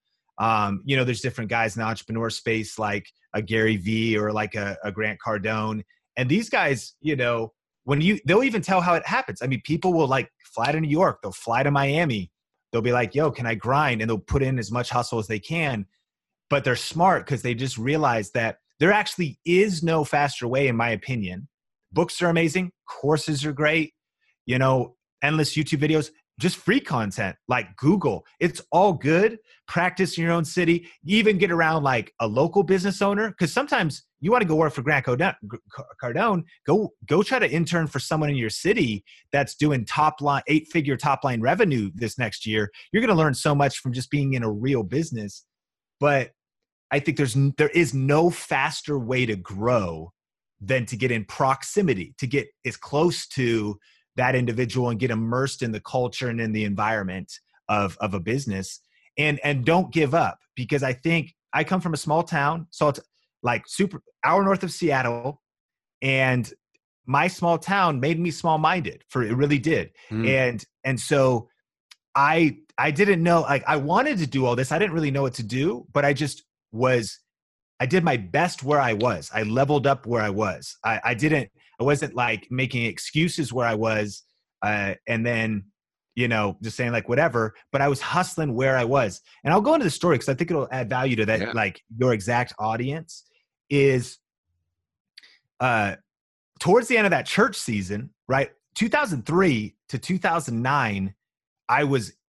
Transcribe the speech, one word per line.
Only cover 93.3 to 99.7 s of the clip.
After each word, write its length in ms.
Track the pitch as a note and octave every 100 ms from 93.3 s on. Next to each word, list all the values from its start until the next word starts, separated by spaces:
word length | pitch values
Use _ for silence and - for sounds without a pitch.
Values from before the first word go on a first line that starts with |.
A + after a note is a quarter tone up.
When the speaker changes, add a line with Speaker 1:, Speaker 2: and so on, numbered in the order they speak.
| _ _ _ -
Speaker 1:
is, 480 | C#3+ C#3 B2+ B2 - _ _ _ _ _ _ _ _ _ - - _ _ -
uh, 380 | B2+ A2+ G2+ - _ _ _ _ _ -
towards 260 | D#3+ A3 A#3
the 100 | A#3
end 100 | G#3+
of 40 |
that 160 | D3 -
church 300 | - A#3+ -
season, 580 | - G#2+ F#2 G#2 C3+ _ -
right? 240 | C3 C3+ _ _
Two 140 | - A3+
thousand 380 | D4 C4+ C#3+ A2
three 500 | E3+ F#3+ A#2 G#2